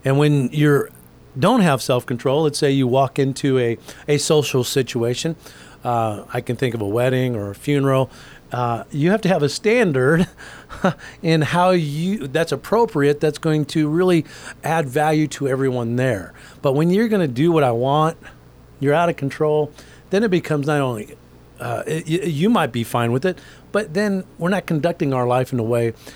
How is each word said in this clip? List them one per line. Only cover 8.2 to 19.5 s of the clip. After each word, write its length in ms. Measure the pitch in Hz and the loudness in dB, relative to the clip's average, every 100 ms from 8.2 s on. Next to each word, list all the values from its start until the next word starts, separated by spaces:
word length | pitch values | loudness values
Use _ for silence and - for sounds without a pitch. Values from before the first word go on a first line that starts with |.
| - - - | -20 -20 -10
uh, 300 | 123 120 113 - | -4 -4 -4 -6
you 220 | 147 165 | -2 0
have 80 | 214 | 2
to 60 | 190 | 2
have 160 | 180 | 2
a 40 | 143 | 0
standard 800 | - 208 240 208 131 127 165 185 - - - - - | 0 0 2 2 2 2 2 0 -4 -20 -20 -18 -4
<laughs> 400 | 185 - - - | -2 -2 -10 -6
in 180 | 165 160 | 0 0
how 280 | 123 170 185 | 2 2 4
you, 560 | 185 147 147 180 214 139 | 2 0 -4 -4 -4 -4
that's 240 | 151 165 | -4 -2
appropriate, 720 | 139 - 226 226 147 143 147 | -4 -2 0 2 2 2 2
that's 180 | 151 147 | -2 -2
going 260 | 160 151 147 | 0 0 0
to 220 | 160 151 | 0 0
really 360 | 160 185 165 - - - - | 2 2 2 0 -10 -18 -10
add 240 | 139 165 139 | -2 -2 -2
value 400 | 139 151 156 151 | 0 2 2 0
to 200 | - 139 | -2 -4
everyone 460 | 131 135 123 117 120 | 0 0 -2 -2 0
there. 360 | 131 104 87 - - - | 0 -2 -6 -18 -20 -4
But 100 | 143 | 0
when 180 | 135 170 | 2 2
you're 160 | 190 233 | 2 2
gonna 200 | 208 156 | 0 0
do 240 | 117 170 | 2 2
what 100 | 160 | 4
I 80 | 135 | 2
want, 480 | 117 131 147 156 165 - - - - - - | 2 0 2 2 -2 -14 -20 -20 -20 -20 -4
you're 140 | 135 | 0
out 140 | 147 170 | 2 0
of 80 | - | -2
control, 560 | 139 - 156 | -6 -2 0